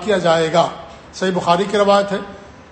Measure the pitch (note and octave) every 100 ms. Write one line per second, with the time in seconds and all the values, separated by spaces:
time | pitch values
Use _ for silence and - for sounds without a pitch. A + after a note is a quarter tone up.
0 | A3 F#3+ E3+ E3 D#3+ E3 C#3 - - -
1 | - - F#3+ F3 E3+ F3 G3+ G#3 G3+ G3+
2 | G3 G3 G3+ - - - -